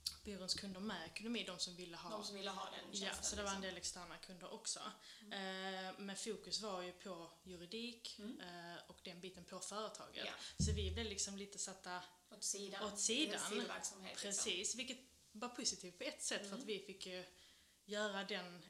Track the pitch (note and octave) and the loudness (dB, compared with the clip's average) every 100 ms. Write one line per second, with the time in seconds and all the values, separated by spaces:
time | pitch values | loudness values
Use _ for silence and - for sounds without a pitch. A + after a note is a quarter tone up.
0 | - - G#3+ F#3+ F#3 - G3 F#3 G#3+ F3+ | -4 -4 -6 -4 0 0 0 -2 -2 -2
1 | E3 - A3 A3+ F#3+ F3 F#3 F3 F3 E3+ | -2 -4 0 0 0 0 -2 -2 -8 -6
2 | F3 G#3+ G3+ G3 G3 F#3+ F#3+ - - G3+ | -4 -4 -2 -2 0 0 -2 -4 -2 2
3 | G3 - - G3 G3+ G3 F#3+ F3 - F#3 | 2 4 2 4 4 2 2 0 -2 -2
4 | F3 E3 - F3+ F3+ A3 - - - - | -6 -8 -8 -8 -6 -4 -2 0 -2 -4
5 | - - G#3 G3 F#3+ F#3+ F#3+ F#3+ F#3+ F#3+ | -12 -14 -4 0 0 2 2 0 -2 -2
6 | G3+ F#3+ A3+ G3 F3+ F3 G#3+ F#3 F3+ F3+ | -2 0 0 0 0 0 2 0 -2 -4
7 | G3+ E3+ E3 - F#3 F3 F3 A3+ A#3+ A#3 | -6 -6 -8 -12 -10 -8 -4 -2 -2 -4
8 | - - G#3 - F3+ F3 E3+ E3+ - F3+ | -8 -4 -6 -4 -6 -6 -6 -8 -10 -10
9 | G3 F3 F#3 F3+ F3 F#3 - G3+ G#3+ - | -10 -6 -8 -8 -8 -4 -2 -2 -2 -4
10 | - - - - - - - G#3+ F#3+ - | -6 -2 -2 -2 -4 6 8 8 4 2
11 | A3 G3 G3+ G3 G3+ G3 - F#3+ F3+ F3+ | 0 2 0 0 -6 -2 -4 -4 -4 -4
12 | F3+ - - G#3 - G3+ G3 G3 G#3+ G3+ | -4 -14 -16 -2 0 2 0 0 0 4
13 | - B3 D#4 E3 E3 A3+ A3+ F#3 - F#3+ | 6 8 6 4 4 4 2 0 -2 -2
14 | F#3 - G3+ G3 A3 F3+ G#3 A3+ B3+ B3+ | -6 -2 2 4 4 4 4 2 0 -4
15 | - - - G#3+ A#3+ A#3+ G#3 F#3 F3+ - | -8 -20 -14 -2 -2 2 2 2 -4 -2
16 | C4+ - - G3+ G3+ G3 G#3+ G3 - F#3+ | -2 0 2 2 2 -2 0 0 -2 -6
17 | F#3 F3+ F3+ - - - - - - G#3 | -4 -4 -6 -12 -20 -20 -20 -18 0 2
18 | G#3 G3 F#3+ G3 F3+ F3 | 4 2 2 0 0 -8